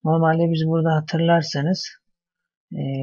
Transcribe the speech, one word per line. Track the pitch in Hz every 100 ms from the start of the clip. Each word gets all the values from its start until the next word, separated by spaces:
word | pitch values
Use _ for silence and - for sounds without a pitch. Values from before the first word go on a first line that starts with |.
Normalde | 160 165 160 165 170
biz | 160 160
burada | 165 160
hatırlarsanız, | 156 156 160 165 170 156 143 147 185 - - _ _ _ _ _ _ _
e, | 156 139 135